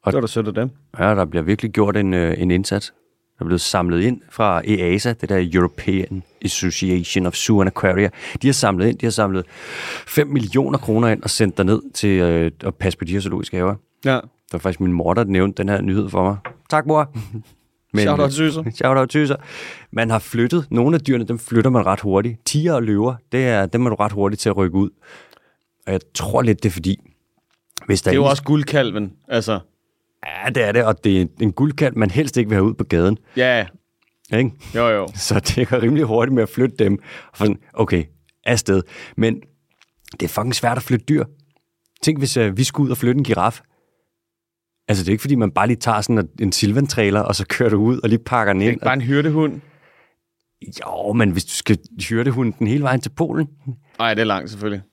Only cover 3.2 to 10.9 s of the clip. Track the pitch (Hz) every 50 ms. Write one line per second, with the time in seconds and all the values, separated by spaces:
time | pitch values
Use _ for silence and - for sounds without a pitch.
3.2 | _ _ _ _ - 82 90 85 - - - 95 87 87 85 85 95 120 127 -
4.2 | - _ - - 110 101 90 85 - - 107 92 90 87 90 104 - 120 117 -
5.2 | - - 98 92 90 85 80 90 87 85 - - - - 95 95 92 - 98 95
6.2 | 90 _ _ _ - 98 - - 95 90 85 - 95 92 90 90 85 - - 101
7.2 | 90 90 - - - - 110 101 95 95 - - - 98 90 95 104 - - -
8.2 | - - - - - 135 135 - - 107 95 90 95 117 98 - - 117 104 -
9.2 | 107 98 95 92 90 - - - - - - - - - - - - - - 151
10.2 | 147 143 143 139 113 95 92 135 135 135 143 139 - -